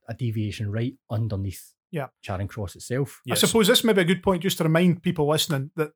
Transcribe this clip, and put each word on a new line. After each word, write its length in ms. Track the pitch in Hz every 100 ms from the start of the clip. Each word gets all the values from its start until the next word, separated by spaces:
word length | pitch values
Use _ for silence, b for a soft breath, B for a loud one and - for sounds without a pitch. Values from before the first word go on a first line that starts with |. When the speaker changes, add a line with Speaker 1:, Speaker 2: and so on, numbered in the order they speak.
| -
Speaker 1:
a 60 |
deviation 560 | 110 120 110 104 - 104
right 240 | 110 123 - -
underneath 640 | 107 113 98 98 - - _ _
Speaker 2:
Yeah. 160 | 165 131 _
Speaker 1:
Charing 260 | - 92 101
Cross 280 | - 95 -
itself. 440 | - 123 139 - 127
Speaker 2:
I 40 |
Speaker 3:
Yes. 100 | -
Speaker 2:
suppose 260 | 190 226 202
this 180 | 240
may 80 | 226
be 80 | 196
a 40 |
good 180 | 170 185
point 200 | 196 180
just 120 | 185 -
to 60 |
remind 380 | 160 165 180 175
people 260 | 180 175 147
listening 440 | 151 - 139 139 170
that 140 | 151